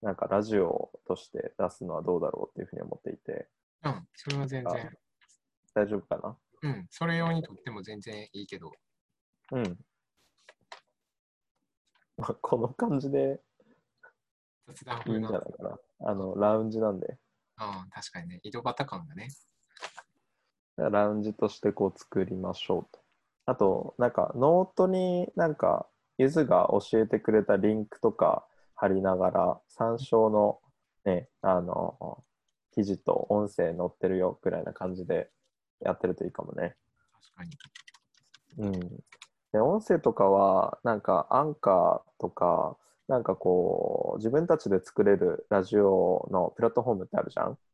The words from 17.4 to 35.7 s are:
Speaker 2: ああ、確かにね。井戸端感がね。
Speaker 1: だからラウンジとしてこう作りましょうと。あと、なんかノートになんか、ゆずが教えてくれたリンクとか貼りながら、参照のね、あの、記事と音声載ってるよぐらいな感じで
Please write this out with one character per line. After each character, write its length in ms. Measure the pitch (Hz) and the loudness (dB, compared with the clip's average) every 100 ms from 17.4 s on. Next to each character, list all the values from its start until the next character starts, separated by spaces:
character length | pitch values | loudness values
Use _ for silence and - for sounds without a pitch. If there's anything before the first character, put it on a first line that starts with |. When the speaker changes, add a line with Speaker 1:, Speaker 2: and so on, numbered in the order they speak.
| _ _ | _ _
Speaker 2:
あ 280 | 107 95 92 | -10 -10 -14
あ、 40 | |
確 200 | - - | -16 -16
か 100 | 92 | -14
に 80 | 85 | -14
ね。 120 | 87 | -14
井 80 | 104 | -12
戸 100 | 117 | -8
端 220 | 120 120 | -6 -4
感 220 | 139 92 82 | -6 -8 -14
が 80 | |
ね。 140 | 78 117 139 _ _ _ - - - - _ _ _ _ _ _ - | -16 -16 -18 _ _ _ -18 -18 -18 -20 _ _ _ _ _ _ -4
Speaker 1:
だ 80 | |
か 60 | - | 0
ら 140 | 104 | 2
ラ 40 | 104 | 0
ウ 60 | 107 | 0
ン 60 | |
ジ 100 | 104 | -4
と 160 | 107 107 | -2 -4
し 120 | - | 0
て 120 | 107 | -4
こ 200 | 101 98 | 0 -2
う 40 | - | -2
作 260 | - - | -8 -4
り 120 | 92 92 | -4 -4
ま 180 | 92 | -6
し 140 | 92 - | -8 -4
ょ 100 | 90 | -4
う 80 | - | -4
と。 80 | - _ _ _ _ - | -18 _ _ _ _ -6
あ 100 | 127 | 2
と、 380 | 98 92 - - | 2 2 -4 -2
な 100 | 120 | 0
ん 20 | |
か 200 | - - 120 | 2 -2 2
ノ 340 | 135 175 185 | 4 4 2
ー 40 | - | 0
ト 100 | 185 | 0
に 460 | 185 185 180 180 | 2 0 -2 -2
な 140 | - 170 | -2 -2
ん 60 | |
か、 340 | 151 - - - _ _ _ | 2 0 0 -2 _ _ _
ゆ 100 | 131 | 2
ず 160 | 160 | 4
が 240 | 139 90 - | 4 4 6
教 300 | 104 - 113 | 2 2 2
え 60 | 110 | 2
て 120 | 110 | 0
く 140 | - | 2
れ 100 | 107 | 2
た 140 | 101 98 | 4 2
リ 180 | 101 | 2
ン 120 | 107 107 | 0 -4
ク 120 | - | -2
と 120 | 95 | -2
か 340 | - 87 - - _ _ - | 2 2 2 -4 _ _ -2
貼 120 | 101 | 0
り 120 | 95 | 2
な 140 | 95 92 | 2 2
が 140 | 92 | 2
ら、 300 | 90 90 - _ | 2 0 0 _
参 300 | - 113 117 | -4 -2 -2
照 320 | 131 117 110 | 2 4 4
の 300 | 107 104 - _ _ _ _ | 4 2 2 _ _ _ _
ね、 240 | - 90 - _ | -2 -2 -2 _
あ 200 | 95 92 | 0 2
の、 600 | 87 90 87 - - - _ _ _ _ _ | 0 -4 -4 -6 -12 -12 _ _ _ _ _
記 140 | - | -2
事 160 | 101 95 | -2 0
と 260 | - - - | 0 0 2
音 180 | 104 104 | 0 0
声 260 | - 85 | 0 -2
載 120 | 85 90 | 0 -4
っ 120 | - | -2
て 100 | 92 | -2
る 100 | 92 | 0
よ 200 | 90 - | 0 -2
ぐ 80 | 92 | -4
ら 100 | 85 | -4
い 40 | |
な 80 | - | -8
感 220 | - 92 | -8 -8
じ 120 | 92 85 | -8 -4
で 240 | 85 - _ _ _ _ | -4 -4 _ _ _ _